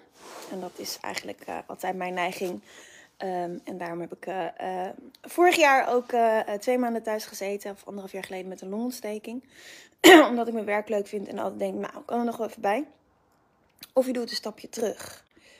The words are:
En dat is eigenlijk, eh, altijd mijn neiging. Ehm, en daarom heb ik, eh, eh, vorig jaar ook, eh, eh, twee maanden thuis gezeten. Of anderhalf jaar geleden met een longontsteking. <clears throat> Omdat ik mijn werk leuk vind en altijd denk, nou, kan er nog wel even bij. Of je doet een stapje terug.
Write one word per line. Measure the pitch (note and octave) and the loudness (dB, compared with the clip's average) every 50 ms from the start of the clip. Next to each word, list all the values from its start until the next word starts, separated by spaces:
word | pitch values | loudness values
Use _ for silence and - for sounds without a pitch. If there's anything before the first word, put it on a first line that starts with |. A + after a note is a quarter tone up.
| - _ _ - - - - - - - | -12 _ _ -20 -20 -18 -18 -16 -14 -12
En | - F#3+ | -10 -10
dat | F3+ F3+ - - | -10 -10 -12 -12
is | G3+ G3 - - | -10 -10 -10 -8
eigenlijk, | - - - - - G3 - - | -8 -8 -8 -8 -8 -10 -14 -14
eh, | - - - - - | -12 -12 -10 -10 -10
altijd | - - - - F#3 F#3 | -12 -14 -8 -6 -6 -6
mijn | F#3 F3+ F3+ F3+ | -4 -6 -6 -4
neiging. | F#3 F3 F#3 F#3+ - G#3 F3+ F#3 G#3 - - - - - - - - - - _ - - | -4 -4 -4 -4 -6 -6 -6 -8 -8 -12 -18 -20 -20 -20 -20 -20 -20 -20 -20 _ -10 -8
Ehm, | F#3+ F#3 F3+ F3 F3 F3 - - | -6 -4 -4 -4 -6 -8 -10 -12
en | - G3 F3 | -12 -12 -10
daarom | F3 E3+ E3+ E3+ | -10 -8 -8 -8
heb | E3+ E3 F3 | -8 -10 -12
ik, | - - | -12 -10
eh, | F3 F#3 F#3+ E3+ E3+ - - - F#3 F#3 F#3 F#3 | -8 -6 -6 -6 -6 -6 -8 -8 -6 -6 -6 -6
eh, | F#3+ - - - - _ - - | -8 -10 -14 -20 -20 _ -20 -18
vorig | - - - F4 F4+ F4+ | -10 0 4 6 6 6
jaar | F4 D4+ C#4 C4+ C4 - - A#3+ | 8 6 8 8 6 4 4 2
ook, | B3 A#3+ - B3+ | 0 0 2 2
eh, | A#3+ A#3 A3+ A3 A3 - - | 4 4 4 4 2 0 0
eh, | G#3 G3+ | -4 -4
twee | - B3+ B3 B3+ | -2 0 0 2
maanden | B3 A#3 A#3 A3+ A3 | 2 0 -2 -4 -4
thuis | A3+ G#3+ A3 G#3+ | -4 -4 -4 -6
gezeten. | - G#3+ - G3 G3 G3+ G3+ - G#3 | -10 -12 -8 -6 -6 -6 -6 -8 -10
Of | G3 - - | -12 -12 -14
anderhalf | - G3+ G3+ F#3+ G3 - | -14 -12 -12 -12 -10 -12
jaar | F#3+ F#3 | -12 -12
geleden | - F#3+ F#3 F#3 F#3 | -10 -10 -10 -10 -10
met | F#3 F3+ | -12 -12
een | F#3+ F#3+ | -10 -8
longontsteking. | G3 G#3+ A#3+ B3 B3 - - G#3 G#3 G#3+ - A3+ A3+ C4 - _ - - - - - - - - _ - | -6 -6 -4 -6 -6 -8 -8 -8 -8 -8 -10 -10 -12 -12 -12 _ -20 -20 -20 -20 -20 -20 -20 -20 _ 8
<clears throat> | - - F#4 D#4 C#4+ G#3 | 10 12 12 12 12 8
Omdat | B3 A#3+ A#3 A#3 | 4 0 -2 -2
ik | A3+ | -2
mijn | A3+ G#3 | -4 -2
werk | G#3 G#3 G#3+ G#3+ - | 0 -2 -2 -2 -2
leuk | G#3+ G3+ G3+ | -2 -4 -4
vind | - - G#3 F#3+ - | -4 -6 -8 -8 -6
en | - G3+ | -8 -6
altijd | G#3+ G3 G3+ G#3 | -6 -6 -4 -4
denk, | G3 F#3+ F#3+ | -6 -4 -4
nou, | G3+ G3 - - - - | -4 -6 -8 -10 -12 -10
kan | - - A#3+ | -6 -4 -2
er | A#3+ | -2
nog | A#3 A3+ | -2 -4
wel | A#3 A3 | -4 -6
even | G#3+ - - | -8 -6 -4
bij. | - G3 G#3 B3+ D4+ - - _ _ _ _ _ _ _ _ _ _ _ _ _ _ _ _ - - - - | -2 0 0 0 -2 -6 -12 _ _ _ _ _ _ _ _ _ _ _ _ _ _ _ _ -20 -14 -2 2
Of | C4 B3+ | 2 2
je | B3+ B3 | 2 0
doet | B3 A#3 - | -4 -4 -4
een | - | -6
stapje | - - A3 G#3 - - - | -6 -6 -8 -10 -10 -16 -14
terug. | - - A3+ G3 - - - - - - - _ _ _ _ - - - | -8 -4 -2 -2 -2 -4 -10 -16 -16 -18 -20 _ _ _ _ -20 -20 -20